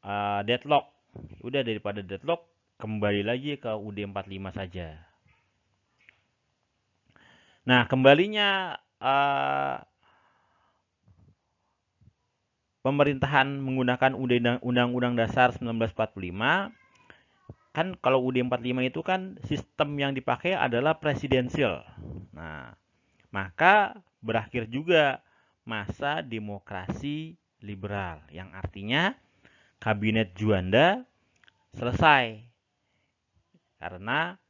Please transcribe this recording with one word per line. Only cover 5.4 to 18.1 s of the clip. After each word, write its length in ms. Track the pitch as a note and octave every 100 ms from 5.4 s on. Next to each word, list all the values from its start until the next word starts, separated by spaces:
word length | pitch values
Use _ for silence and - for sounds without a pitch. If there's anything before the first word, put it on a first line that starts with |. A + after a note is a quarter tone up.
| _ _ _ _ _ _ - _ _ _ _ _ _ _ _ _ _ _ _ _ _ _ -
Nah, 160 | B2+
kembalinya, 920 | A#2+ C3 C3 D3 G3 G#3+ G3+ G3 F3+ - _ _
eh, 760 | B2+ C#3 C#3 C#3 C#3 C#2 C#2 - - _ _ _ _ _ _ _ _ _ _ _ _ _ _ _ _ _ _ _ _ _ - _ _ _ _ _ _ _
pemerintahan 800 | C3 C#3+ C#3+ C#3 C3+ C#3+ C3+ C#3
menggunakan 560 | C3+ C3 B2 B2+ C3 C3
undang-, 460 | B2+ A#2+ A#2+ B2+
Undang-Undang 500 | A#2+ B2 B2 B2 B2 A#2+
Dasar 340 | A2 C3 B2+
sembilan 240 | A#2+ A#2+ A2+
belas 160 | A2
empat 240 | - A2 -
puluh 160 | F2+
lima, 400 | F#2 A#2+ F3+ G3 - _ _ _ - _ _ _ - _ -
kan 160 | F3+ F3
kalau 240 | B2